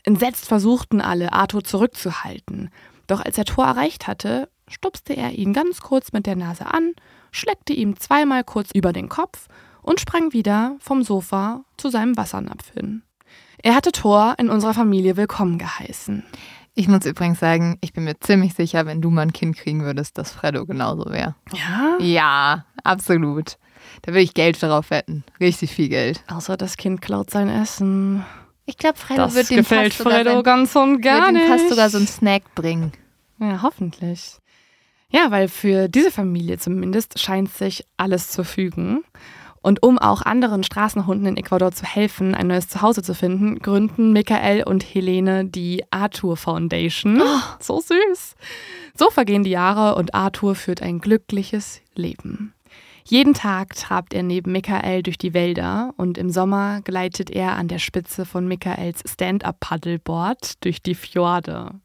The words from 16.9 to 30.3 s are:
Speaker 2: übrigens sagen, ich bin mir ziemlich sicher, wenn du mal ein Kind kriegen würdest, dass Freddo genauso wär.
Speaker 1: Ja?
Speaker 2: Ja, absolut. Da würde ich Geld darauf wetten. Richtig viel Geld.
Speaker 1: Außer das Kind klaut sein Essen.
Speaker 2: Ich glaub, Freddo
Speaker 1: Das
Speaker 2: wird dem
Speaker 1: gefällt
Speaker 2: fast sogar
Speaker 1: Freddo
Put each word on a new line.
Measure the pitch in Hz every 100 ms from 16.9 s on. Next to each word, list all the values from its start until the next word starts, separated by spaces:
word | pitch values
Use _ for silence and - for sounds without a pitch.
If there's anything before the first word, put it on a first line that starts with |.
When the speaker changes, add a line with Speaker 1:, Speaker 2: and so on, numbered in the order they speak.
| 196
Speaker 2:
übrigens | 151 151 175 170
sagen, | 165 165 170 170
ich | -
bin | -
mir | 160 151
ziemlich | - 196 185
sicher, | - 170 165 156
wenn | 160
du | 170
mal | 165
ein | 156
Kind | - 160 160
kriegen | - 151
würdest, | 143 139 147 -
dass | 151
Freddo | - - 135
genauso | - 160 123 160 -
wär. | - - - -
Speaker 1:
Ja? | 185 175 196 294 359
Speaker 2:
Ja, | 175 170 156 139 143 156 - -
absolut. | - 185 - 175 147 147 151 - _ _ - -
Da | -
würde | 180
ich | 180
Geld | - 165 160
darauf | 160 151 151
wetten. | 151 - 151 - -
Richtig | 180 175 151
viel | - 143
Geld. | 127 120 160 -
Speaker 1:
Außer | 165 156 185
das | 190 -
Kind | 196 185
klaut | - 202 202
sein | 208 202
Essen. | 220 214 - 196 196 196 196 185 - - _ -
Speaker 2:
Ich | -
glaub, | 311 311
Freddo | - 269
Speaker 1:
Das | 262
Speaker 2:
wird | 240 240
dem | 240
Speaker 1:
gefällt | 226 220 214
Speaker 2:
fast | -
sogar | 240 233
Speaker 1:
Freddo | 233